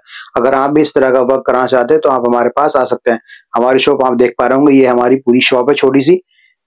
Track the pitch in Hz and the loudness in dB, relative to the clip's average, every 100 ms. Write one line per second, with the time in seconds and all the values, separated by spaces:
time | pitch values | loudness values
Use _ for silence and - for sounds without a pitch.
0 | - - - 127 123 135 139 151 156 147 | -10 -20 -10 -4 -2 0 0 0 0 0
1 | 131 131 123 135 135 127 127 131 123 156 | 0 0 0 -2 -2 -2 0 0 0 0
2 | 151 131 120 120 123 - 147 139 127 127 | 0 -2 0 0 0 -2 -2 0 -2 -2
3 | - 113 - - _ 117 123 131 139 135 | -2 -4 -6 -20 _ -2 0 2 0 0
4 | 131 120 123 - 123 135 147 135 127 123 | 0 0 0 0 -2 2 2 4 2 2
5 | 123 131 120 123 123 127 123 143 135 135 | 0 0 0 0 0 -2 0 0 0 0
6 | 135 185 - _ _ _ | 0 0 -2 _ _ _